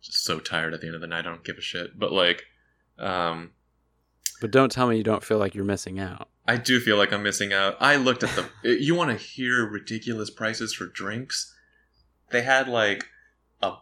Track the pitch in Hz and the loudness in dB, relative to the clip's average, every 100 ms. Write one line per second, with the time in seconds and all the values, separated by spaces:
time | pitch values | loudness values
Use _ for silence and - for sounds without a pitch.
0 | - - - 80 - 82 82 78 82 82 | -8 -4 -2 -4 -4 -4 -4 -6 -10 -10
1 | 85 82 85 85 87 87 - 87 87 98 | -8 -6 -6 -10 -12 -10 -10 -8 -10 -6
2 | 98 92 87 85 - _ _ _ _ - | 0 4 4 2 -6 _ _ _ _ -8
3 | 98 90 85 82 85 _ _ _ _ _ | -4 -2 -2 -4 -10 _ _ _ _ _
4 | _ _ - - 110 135 131 127 123 113 | _ _ -8 -6 2 4 4 4 2 2
5 | 107 107 - 110 98 101 101 98 95 95 | 2 0 0 0 0 -2 -2 -2 -4 -8
6 | 95 - - _ - 120 117 123 117 104 | -8 -10 -16 _ 0 2 4 4 4 4
7 | 101 104 101 95 101 98 98 - 139 143 | 4 2 0 -2 0 0 0 2 4 6
8 | 127 123 104 - - - 120 120 143 175 | 4 2 0 -2 -6 -2 0 2 4 2
9 | 156 107 - - 123 123 107 104 - 113 | 0 -2 -8 -6 0 0 0 -4 -6 -6
10 | 120 110 104 - 110 110 113 - 87 - | -4 -6 -6 -4 -4 -4 -6 -8 -10 -10
11 | 98 113 131 - - _ _ _ _ _ | -8 -8 -6 -6 -8 _ _ _ _ _
12 | _ _ _ 120 127 131 127 117 104 98 | _ _ _ 0 4 4 4 2 2 0
13 | - - _ _ _ _ 95 90 | -6 -18 _ _ _ _ -4 -4